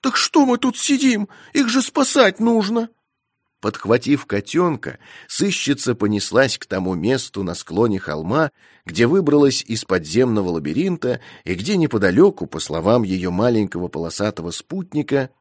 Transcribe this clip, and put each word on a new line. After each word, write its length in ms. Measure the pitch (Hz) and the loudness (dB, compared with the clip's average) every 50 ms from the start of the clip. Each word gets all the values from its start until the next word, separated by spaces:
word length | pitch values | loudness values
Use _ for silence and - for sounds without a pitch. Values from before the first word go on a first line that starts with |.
«Так 140 | - 269 - | -2 0 0
что 280 | - - - - 320 277 | 0 -2 2 2 4 4
мы 140 | 262 247 240 | 4 2 0
тут 180 | - 262 220 | 0 -2 -2
сидим? 520 | - - - 285 254 269 262 240 208 202 - - - - - _ | -2 0 0 2 4 4 2 2 2 -2 -6 -10 -20 -20 -4 _
Их 140 | 277 277 226 | 0 0 2
же 120 | 226 262 | 2 0
спасать 600 | - - _ 302 269 - - 285 247 196 202 - | 0 0 _ 0 0 2 4 4 4 4 4 2
нужно!» 500 | 226 233 233 226 202 196 226 233 226 226 _ _ _ _ _ _ _ _ _ _ _ _ _ _ | 2 2 2 2 2 0 -2 -4 -4 -4 _ _ _ _ _ _ _ _ _ _ _ _ _ _
Подхватив 640 | - 104 - - - 95 113 120 - - 143 131 - | -6 -6 -6 -4 0 2 2 2 4 2 0 0 0
котенка, 720 | _ 104 101 101 - - 160 180 175 151 110 - 69 64 - _ - - - - _ | _ -4 -4 -4 -2 0 0 2 2 0 -2 -6 -10 -12 -12 _ -20 -20 -20 -16 _
сыщица 640 | - - 196 202 - - - 139 143 139 - 127 120 | -2 -2 0 0 0 -2 0 -2 -2 0 0 -2 -2
понеслась 640 | - 104 101 104 101 - - 98 120 135 131 - - | 0 0 0 0 -2 -2 0 2 2 2 2 0 -6
к 80 | - | -8
тому 300 | _ 98 95 92 92 92 | _ -6 -4 -2 -2 -4
месту 480 | 85 82 113 135 127 - - - 101 98 | -2 0 0 0 -2 -4 -6 -8 -6 -6
на 100 | 87 87 | -6 -6
склоне 460 | - - - 82 98 117 117 101 95 | -8 -10 -6 0 0 2 2 0 -2
холма, 500 | - - 76 78 80 87 117 151 160 139 _ _ _ _ _ _ _ | -4 -6 -8 -6 -4 -2 0 0 0 -2 _ _ _ _ _ _ _
где 220 | - 85 85 117 | -10 0 0 2
выбралась 560 | 123 165 196 180 143 143 147 143 139 127 - | 4 4 2 2 4 4 4 4 4 2 0
из 220 | - - 113 107 - | -6 -6 -6 -8 -4
подземного 640 | - 95 92 80 76 82 113 131 123 113 104 98 90 | -2 -2 -2 -2 -2 0 2 2 2 2 0 0 -2
лабиринта 720 | 85 82 71 73 80 120 175 196 180 - - 123 - - - - - - _ | -4 -4 -4 -4 -2 -2 -2 -2 -2 -2 -2 -4 -4 -4 -8 -20 -20 -16 _
и 100 | - - | -6 -6
где 220 | 175 104 160 214 | -4 -2 -2 0
неподалеку, 720 | 180 160 143 - 107 101 92 90 117 180 202 - - 85 76 | 0 0 2 0 2 2 2 6 6 6 4 4 0 -10 -8
по 100 | - 80 | -8 -8
словам 460 | - - 73 82 80 98 117 123 113 | -6 -4 -4 -2 2 2 2 2 2
ее 260 | 92 92 92 87 92 | 0 -2 -2 -2 -2
маленького 560 | 87 92 113 123 120 110 104 92 - 87 90 | -2 0 2 2 2 2 0 -2 -4 -6 -8
полосатого 640 | 87 - 78 82 82 - - 101 107 101 - 82 87 | -6 -6 -8 -8 -6 -4 -4 -4 -4 -4 -6 -10 -10
спутника 800 | 82 - - _ 170 190 180 - - 151 147 147 143 139 131 127 _ _ | -10 -10 -10 _ -10 -10 -10 -6 -4 -4 -2 0 -2 -2 -2 -4 _ _